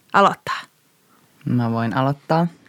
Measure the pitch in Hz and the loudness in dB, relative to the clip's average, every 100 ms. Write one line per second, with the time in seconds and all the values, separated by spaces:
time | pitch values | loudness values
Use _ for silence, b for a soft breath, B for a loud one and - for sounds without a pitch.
0 | _ - 196 - - - - _ _ _ | _ 2 2 0 -8 -10 -12 _ _ _
1 | _ _ _ _ 135 123 117 113 117 117 | _ _ _ _ -4 -2 0 -2 -2 0
2 | 135 147 - 165 170 - | -2 -4 -2 0 0 -6